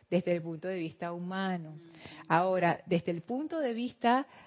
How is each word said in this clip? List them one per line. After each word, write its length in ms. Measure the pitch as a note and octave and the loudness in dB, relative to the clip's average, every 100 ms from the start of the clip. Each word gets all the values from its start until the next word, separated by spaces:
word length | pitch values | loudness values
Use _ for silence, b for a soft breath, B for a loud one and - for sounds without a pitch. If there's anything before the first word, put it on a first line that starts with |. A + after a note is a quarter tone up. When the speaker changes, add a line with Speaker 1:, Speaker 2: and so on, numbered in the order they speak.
| b | b
Speaker 1:
desde 260 | F3+ F3+ F3 | 0 2 0
el 60 | |
punto 260 | D#3+ D#3+ F#3 | -2 -6 -6
de 100 | F#3 | -4
vista 340 | E3 - E3+ | -6 -6 -8
humano. 600 | F3 F3+ F#3+ F#3+ F3+ D#3 | -6 -6 -4 -2 -4 -6
Speaker 2:
Ujú. 80 | D#3 - B B B B | -16 -18 B B B B
Speaker 1:
Ahora, 540 | E3 F#3 F#3 E3+ D3 - | 4 4 4 4 2 2
desde 260 | F3 F3+ | 0 0
el 100 | E3+ | -4
punto 380 | - B3+ D#4 E4 | -4 -6 -4 -2
de 140 | C4 | -2
vista 540 | A3+ B3 - A#3 B3+ C#4+ B | -2 -6 0 2 2 0 B